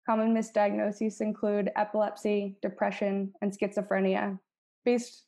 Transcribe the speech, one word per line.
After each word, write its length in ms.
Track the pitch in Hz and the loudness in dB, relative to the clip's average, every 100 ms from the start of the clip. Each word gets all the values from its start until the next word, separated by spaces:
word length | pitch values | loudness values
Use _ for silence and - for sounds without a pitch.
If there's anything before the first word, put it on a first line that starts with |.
| - | -2
Common 260 | 220 226 | 2 4
misdiagnoses 880 | 226 220 208 208 208 208 208 220 208 | 2 2 2 2 2 -2 0 -2 0
include 500 | 214 214 214 208 208 - | -4 0 0 0 0 0
epilepsy, 840 | 214 214 208 - 214 208 202 196 | 0 0 0 0 0 0 -2 -4
depression, 680 | 202 196 202 196 202 196 196 - | -8 -2 -2 0 0 0 -4 -4
and 120 | 202 190 | -4 -2
schizophrenia. 840 | 196 202 196 190 196 - 202 190 - _ _ _ | -2 -2 -2 2 2 2 -2 -6 -12 _ _ _
Based 420 | - 240 240 - | 0 0 0 -12